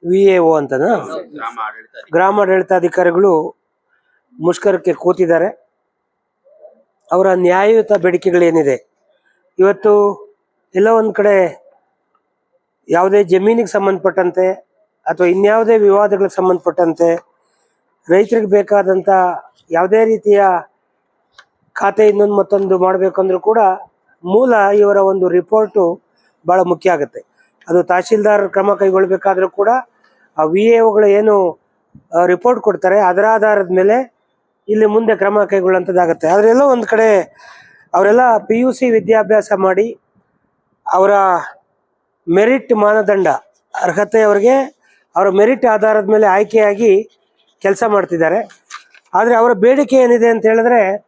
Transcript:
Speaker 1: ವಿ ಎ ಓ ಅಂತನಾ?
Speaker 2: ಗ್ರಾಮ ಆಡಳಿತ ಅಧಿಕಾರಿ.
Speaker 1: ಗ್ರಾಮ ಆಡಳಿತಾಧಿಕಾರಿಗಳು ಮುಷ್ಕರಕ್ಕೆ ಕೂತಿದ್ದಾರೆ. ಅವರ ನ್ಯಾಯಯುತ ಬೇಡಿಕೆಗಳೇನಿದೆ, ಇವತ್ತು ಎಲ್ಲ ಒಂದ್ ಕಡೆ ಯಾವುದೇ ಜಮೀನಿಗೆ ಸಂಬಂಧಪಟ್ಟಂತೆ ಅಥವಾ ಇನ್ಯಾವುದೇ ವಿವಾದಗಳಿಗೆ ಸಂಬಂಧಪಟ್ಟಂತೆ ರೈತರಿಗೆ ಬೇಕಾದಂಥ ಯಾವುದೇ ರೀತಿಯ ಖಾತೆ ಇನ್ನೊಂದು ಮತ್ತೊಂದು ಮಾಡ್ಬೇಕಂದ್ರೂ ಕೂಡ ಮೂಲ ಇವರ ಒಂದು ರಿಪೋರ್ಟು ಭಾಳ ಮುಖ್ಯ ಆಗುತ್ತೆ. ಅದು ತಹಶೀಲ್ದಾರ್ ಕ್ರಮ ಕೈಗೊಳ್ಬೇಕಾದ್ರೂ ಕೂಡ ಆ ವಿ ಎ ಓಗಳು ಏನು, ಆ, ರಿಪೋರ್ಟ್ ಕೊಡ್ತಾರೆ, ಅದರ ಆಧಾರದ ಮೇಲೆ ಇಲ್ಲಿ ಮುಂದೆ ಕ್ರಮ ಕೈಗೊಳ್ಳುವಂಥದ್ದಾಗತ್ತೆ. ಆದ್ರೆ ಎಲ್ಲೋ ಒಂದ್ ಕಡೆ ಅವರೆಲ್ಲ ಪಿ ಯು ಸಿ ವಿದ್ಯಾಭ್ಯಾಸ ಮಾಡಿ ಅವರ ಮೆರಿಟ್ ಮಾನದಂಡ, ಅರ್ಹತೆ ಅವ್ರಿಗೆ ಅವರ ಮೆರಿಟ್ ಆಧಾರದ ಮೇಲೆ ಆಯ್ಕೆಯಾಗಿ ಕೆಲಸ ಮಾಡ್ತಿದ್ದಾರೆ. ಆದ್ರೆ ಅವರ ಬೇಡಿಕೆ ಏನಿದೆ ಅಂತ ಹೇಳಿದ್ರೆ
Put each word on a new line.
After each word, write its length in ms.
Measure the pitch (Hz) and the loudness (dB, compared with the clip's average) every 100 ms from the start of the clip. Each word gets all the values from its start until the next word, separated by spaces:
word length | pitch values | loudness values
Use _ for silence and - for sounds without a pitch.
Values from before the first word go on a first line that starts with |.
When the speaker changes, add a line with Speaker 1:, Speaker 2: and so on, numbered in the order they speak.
| 170 | -2
Speaker 1:
ವಿ 140 | 185 | 2
ಎ 140 | 196 185 | 2 4
ಓ 160 | 165 | 2
ಅಂತನಾ? 240 | 160 143 131 | 0 -2 -4
Speaker 2:
ಗ್ರಾಮ 800 | 165 220 - - - - 113 117 | -2 -2 -6 -14 -14 -14 -14 -10
ಆಡಳಿತ 280 | 110 110 110 | -12 -14 -20
ಅಧಿಕಾರಿ. 220 | - - | -20 -6
Speaker 1:
ಗ್ರಾಮ 280 | 160 185 208 | -2 0 0
ಆಡಳಿತಾಧಿಕಾರಿಗಳು 1120 | 196 190 185 185 170 170 175 175 202 165 165 - _ _ _ _ _ _ _ _ | 0 0 0 -2 -2 0 0 2 2 0 -4 -12 _ _ _ _ _ _ _ _
ಮುಷ್ಕರಕ್ಕೆ 520 | 160 175 208 185 180 | -4 -2 -2 -2 -2
ಕೂತಿದ್ದಾರೆ. 760 | 156 175 185 175 165 180 - _ _ _ _ _ _ _ _ _ _ - _ _ _ _ | -4 -4 -2 0 0 -2 -6 _ _ _ _ _ _ _ _ _ _ -20 _ _ _ _
ಅವರ 140 | 175 190 | -2 0
ನ್ಯಾಯಯುತ 600 | 185 180 180 202 226 220 | 0 0 2 2 2 2
ಬೇಡಿಕೆಗಳೇನಿದೆ, 960 | 208 175 180 190 175 170 165 143 127 _ _ _ _ _ _ _ - | 0 0 -2 -2 0 2 0 -2 -4 _ _ _ _ _ _ _ -2
ಇವತ್ತು 680 | 190 202 214 208 202 196 - _ _ _ _ | 0 0 0 2 0 -4 -16 _ _ _ _
ಎಲ್ಲ 140 | 185 208 | -2 0
ಒಂದ್ 260 | 226 220 | 2 0
ಕಡೆ 540 | 202 208 196 180 - _ _ _ _ _ _ _ _ _ _ _ _ _ | -2 0 2 0 -4 _ _ _ _ _ _ _ _ _ _ _ _ _
ಯಾವುದೇ 360 | 160 185 202 | 0 2 2
ಜಮೀನಿಗೆ 440 | 190 185 196 233 214 | 2 2 2 0 -2
ಸಂಬಂಧಪಟ್ಟಂತೆ 1000 | 214 196 190 190 185 180 180 185 190 - _ _ _ - | -2 -2 -2 -2 -2 -4 -2 -2 -4 -12 _ _ _ -10
ಅಥವಾ 200 | 165 175 | -2 -2
ಇನ್ಯಾವುದೇ 520 | 180 202 220 220 226 | 0 0 0 2 2
ವಿವಾದಗಳಿಗೆ 560 | 208 196 208 196 196 | 2 2 0 0 -2
ಸಂಬಂಧಪಟ್ಟಂತೆ 840 | - 185 180 175 165 175 160 170 165 _ _ _ _ _ _ _ _ - | -2 -2 -2 -4 -2 -2 0 -2 -2 _ _ _ _ _ _ _ _ -2
ರೈತರಿಗೆ 360 | 180 208 233 214 | 0 2 -2 0
ಬೇಕಾದಂಥ 640 | 202 196 208 190 190 190 190 180 170 - _ _ | -2 0 -2 0 -2 0 0 0 -4 -12 _ _
ಯಾವುದೇ 340 | 165 180 214 | -4 0 0
ರೀತಿಯ 380 | 226 220 208 202 196 175 - _ _ _ _ _ _ _ _ _ _ | 0 -2 0 2 2 -2 -6 _ _ _ _ _ _ _ _ _ _
ಖಾತೆ 360 | - 196 202 214 | -6 -6 0 2
ಇನ್ನೊಂದು 280 | 208 208 202 | 2 0 0
ಮತ್ತೊಂದು 420 | 190 202 196 185 | -2 -2 0 0
ಮಾಡ್ಬೇಕಂದ್ರೂ 640 | 185 190 190 185 190 185 | 0 0 -2 -2 -2 -2
ಕೂಡ 180 | 190 226 202 185 - _ _ _ | -2 2 2 0 -10 _ _ _
ಮೂಲ 300 | 175 202 254 | -2 0 2
ಇವರ 420 | 226 196 208 202 202 | 2 2 2 2 2
ಒಂದು 320 | 196 190 185 | 0 0 0
ರಿಪೋರ್ಟು 720 | 175 170 220 214 - 175 - _ _ _ _ 160 | -2 0 -2 0 0 -2 -2 _ _ _ _ -2
ಭಾಳ 120 | 185 | 0
ಮುಖ್ಯ 300 | 175 165 190 | 0 -2 -2
ಆಗುತ್ತೆ. 300 | 165 139 120 - _ _ _ - | -2 -4 -10 -20 _ _ _ -2
ಅದು 140 | 170 | -2
ತಹಶೀಲ್ದಾರ್ 680 | 175 180 180 220 208 208 196 | 0 -2 0 0 2 0 0
ಕ್ರಮ 260 | 196 196 | -2 -2
ಕೈಗೊಳ್ಬೇಕಾದ್ರೂ 720 | 202 196 190 185 185 196 185 185 | 0 0 0 0 -2 -2 -2 -4
ಕೂಡ 200 | - 202 254 247 _ _ _ _ - | -2 -2 -2 -4 _ _ _ _ -6
ಆ 60 | |
ವಿ 200 | 156 175 | -2 0
ಎ 160 | 220 233 | 2 2
ಓಗಳು 260 | 226 208 208 | 2 2 2
ಏನು, 520 | 202 220 208 185 160 _ _ _ - _ | 2 2 0 0 -6 _ _ _ -20 _
ಆ, 100 | 165 | -2
ರಿಪೋರ್ಟ್ 380 | 175 180 240 247 | 0 0 0 -2
ಕೊಡ್ತಾರೆ, 380 | 214 180 185 196 | -2 -2 0 2
ಅದರ 240 | 190 180 214 | 0 0 0
ಆಧಾರದ 440 | 220 214 208 185 | 2 0 0 -2
ಮೇಲೆ 440 | 185 190 233 254 _ _ _ _ _ - | 0 0 0 -4 _ _ _ _ _ -6
ಇಲ್ಲಿ 180 | 214 214 | 0 0
ಮುಂದೆ 300 | 214 226 214 | 0 -2 -2
ಕ್ರಮ 280 | 196 208 | 0 -2
ಕೈಗೊಳ್ಳುವಂಥದ್ದಾಗತ್ತೆ. 840 | 202 202 185 185 180 180 175 165 160 | -2 -2 0 -2 -2 -2 -2 -2 0
ಆದ್ರೆ 200 | 190 214 | 2 2
ಎಲ್ಲೋ 200 | 240 285 | 2 2
ಒಂದ್ 180 | 247 220 | 0 -2
ಕಡೆ 340 | 220 220 202 165 _ - - - _ _ | 0 2 0 -2 _ -20 -20 -20 _ _
ಅವರೆಲ್ಲ 420 | 175 196 226 254 220 | -2 0 2 2 0
ಪಿ 200 | 202 226 | -2 -2
ಯು 140 | 254 | -2
ಸಿ 180 | 240 254 | -2 -2
ವಿದ್ಯಾಭ್ಯಾಸ 640 | 220 185 220 196 214 202 202 | -2 0 -2 2 -2 0 -2
ಮಾಡಿ 420 | 190 185 226 226 _ _ _ _ _ _ _ _ - | 0 0 -4 -6 _ _ _ _ _ _ _ _ -6
ಅವರ 180 | 170 196 202 196 175 - - _ _ _ _ _ _ - | 0 2 2 0 -2 -6 -20 _ _ _ _ _ _ -4
ಮೆರಿಟ್ 440 | 170 220 262 - | 0 0 0 -2
ಮಾನದಂಡ, 560 | 226 208 214 196 202 175 131 _ _ _ - | 0 2 0 0 0 0 -4 _ _ _ -6
ಅರ್ಹತೆ 400 | 180 170 202 220 | -4 -4 -2 0
ಅವ್ರಿಗೆ 560 | 214 202 220 269 269 _ _ _ _ - | 2 2 2 0 -2 _ _ _ _ -2
ಅವರ 120 | 196 | -2
ಮೆರಿಟ್ 360 | 190 214 254 247 | 2 0 2 0
ಆಧಾರದ 380 | 214 214 214 | 0 0 0
ಮೇಲೆ 220 | 196 214 214 | 0 2 2
ಆಯ್ಕೆಯಾಗಿ 840 | 190 208 220 214 202 226 196 220 _ _ _ _ _ | 0 0 0 0 0 2 0 -2 _ _ _ _ _
ಕೆಲಸ 220 | 196 196 233 | -4 -2 -2
ಮಾಡ್ತಿದ್ದಾರೆ. 600 | 208 180 170 160 190 208 - _ - - _ _ | -2 -2 -2 -2 -2 -6 -16 _ -20 -20 _ _
ಆದ್ರೆ 200 | 180 226 | -2 0
ಅವರ 180 | 240 233 | 2 0
ಬೇಡಿಕೆ 440 | 220 220 269 285 262 | 2 2 2 2 2
ಏನಿದೆ 320 | 247 240 233 | 2 2 2
ಅಂತ 180 | 226 220 | 0 0
ಹೇಳಿದ್ರೆ 500 | 226 226 240 190 202 | 0 2 0 0 -4